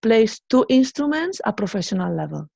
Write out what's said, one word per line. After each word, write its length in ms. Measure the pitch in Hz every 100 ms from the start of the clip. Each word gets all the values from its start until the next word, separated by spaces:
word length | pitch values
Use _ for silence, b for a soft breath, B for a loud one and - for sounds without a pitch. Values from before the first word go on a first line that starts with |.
plays 400 | 226 226 220 - -
two 160 | 254 -
instruments 720 | 262 262 - 294 302 339 381 -
at 120 | 214
professional 560 | 202 202 170 190 180
level. 340 | 165 151 156 151